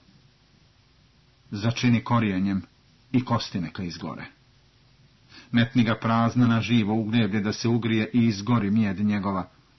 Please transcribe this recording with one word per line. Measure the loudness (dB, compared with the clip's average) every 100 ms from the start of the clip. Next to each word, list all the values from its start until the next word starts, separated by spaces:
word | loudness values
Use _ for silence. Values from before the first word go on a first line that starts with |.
| _ _ _ _ _ _ _ _ _ _ _ _ _ _ _
Začini | -4 -4 0 2 2
korijenjem | 2 0 0 0 0 -2 -6 _ _ _ _
i | -2
kosti | 0 -4 -4 -6
neka | -8 -8
izgore. | -10 -10 -12 -12 -16 _ _ _ _ _ _ _ _ _ _ -20 -2
Metni | 0 2 2
ga | 2 0
prazna | 0 2 2 2 4
na | 2
živo | 2 2 2
ugljeblje | 0 0 0 2 0
da | -2
se | -2 0
ugrije | 0 0 0 0
i | 2 2
izgori | 0 0 0 2
mijed | 2 0 0
njegova | 0 0 -2 -4 -6 _ _